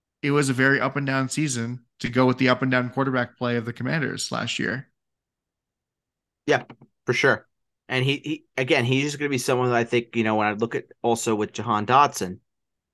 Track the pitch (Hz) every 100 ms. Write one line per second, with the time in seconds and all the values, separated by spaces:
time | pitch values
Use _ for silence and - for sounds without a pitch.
0 | _ _ 143 143 135 127 131 139 127 143
1 | 139 135 131 - 151 120 117 127 _ -
2 | 127 117 127 123 131 123 131 127 123 123
3 | 135 127 120 - 123 120 113 120 123 160
4 | 135 - - 120 117 - - 120 - _
5 | _ _ _ _ _ _ _ _ _ _
6 | _ _ _ _ - 139 - - - _
7 | - 120 139 110 _ _ _ _ - 127
8 | 131 143 147 156 _ - 131 151 120 131
9 | 147 143 147 135 - 127 123 120 117 120
10 | 117 117 110 110 107 104 113 - - _
11 | 120 113 - 107 107 - 107 104 104 131
12 | 143 - 92 92 _ _ _ _ _